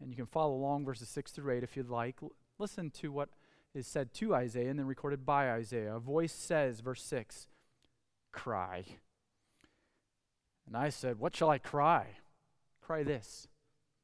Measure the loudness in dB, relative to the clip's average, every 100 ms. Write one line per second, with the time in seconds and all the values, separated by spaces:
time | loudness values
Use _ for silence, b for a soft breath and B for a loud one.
0 | -12 -10 -4 2 2 2 0 0 -2 -6
1 | -8 -8 -8 -6 0 0 0 -4 -2 -2
2 | -2 -4 -12 -14 _ -8 -6 -4 -8 -6
3 | -6 -4 -4 -8 _ _ _ -10 -4 -4
4 | -4 -2 4 4 4 0 0 0 -2 -2
5 | -2 -2 2 4 4 2 0 -2 -2 -4
6 | 0 2 2 -2 0 4 4 0 -6 -8
7 | -4 -4 -4 -12 -20 _ _ _ _ _
8 | _ _ _ -8 -2 -2 -2 -4 -10 -14
9 | _ _ _ _ _ _ -20 _ _ _
10 | _ _ _ _ _ _ -8 -2 -2 -2
11 | -2 -2 -2 4 6 6 4 4 8 6
12 | 4 -8 -20 _ _ _ _ _ -4 -2
13 | 0 -2 -6 -16 -18 _ _ _ _ _